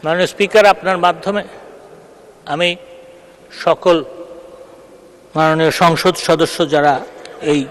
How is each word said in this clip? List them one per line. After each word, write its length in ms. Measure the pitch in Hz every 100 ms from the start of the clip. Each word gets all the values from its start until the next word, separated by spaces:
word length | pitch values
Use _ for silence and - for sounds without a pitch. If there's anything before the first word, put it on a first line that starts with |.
মাননীয় 220 | 156 170 185
স্পিকার, 400 | - 202 214 202
আপনার 320 | 190 180 185
মাধ্যমে 460 | 175 170 190 202 175 - - - - - - - - - -
আমি 300 | 147 175 175 - - - - - - -
সকল 520 | - - 160 180 170 139 - - - - - - - - - - - - 156
মাননীয় 340 | 156 160 160
সংসদ 440 | - 175 160 185
সদস্য 560 | - - 165 160 - 160
যারা 300 | 147 147 127 - - - -
এই 220 | 151 147 131